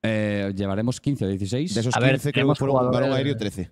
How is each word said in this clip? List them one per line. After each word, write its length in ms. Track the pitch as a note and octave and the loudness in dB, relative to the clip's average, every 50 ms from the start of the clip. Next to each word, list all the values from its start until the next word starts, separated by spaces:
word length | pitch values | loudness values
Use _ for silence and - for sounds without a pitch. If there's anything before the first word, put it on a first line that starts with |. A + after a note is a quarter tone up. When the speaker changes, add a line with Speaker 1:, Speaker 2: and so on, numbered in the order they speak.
| - | -2
Speaker 1:
Eh, 480 | A2 A2 G#2+ G#2+ G#2 G#2 G2+ G2 G2 G2 | -2 0 0 0 0 0 0 -2 -2 -2
llevaremos 440 | F#2+ G2+ G2 F#2+ G2 A2 A#2+ B2 - | -2 -2 -2 0 0 0 -2 -2 -2
quince 240 | - D3 C#3+ A#2 A2 | -2 -2 -2 0 0
o 20 | F#2 | -2
dieciséis. 460 | G2 F#2+ G#2 F#2+ A#2 B2+ D#3 F#3 G3+ | -2 -2 -2 -2 -2 -2 -2 -2 -2
Speaker 2:
De 60 | A#2 | 0
esos 140 | A2 B2+ A#2 | 0 0 2
Speaker 3:
A 40 | - | 2
ver, 120 | A#2+ C3 | 4 4
Speaker 2:
quince 200 | C3+ B2+ - D3 | 2 2 0 -2
creo 0 | |
que 80 | C#3+ C#3 | 0 2
Speaker 3:
tenemos 180 | C3+ C#3 D3 - | 2 2 2 2
Speaker 2:
fueron 160 | C3+ C3+ C#3 C3 | 2 2 2 2
balón 140 | B2+ B2+ B2+ | 2 2 2
Speaker 3:
jugadores 220 | B2 C3+ C#3 C3+ C3 | 2 2 2 0 0
Speaker 2:
aéreo, 200 | C3+ C#3+ C#3 A#2 | 0 -2 -2 -2
trece. 340 | G#2+ G2+ - G2 F2+ - | -4 -4 -4 -6 -8 -10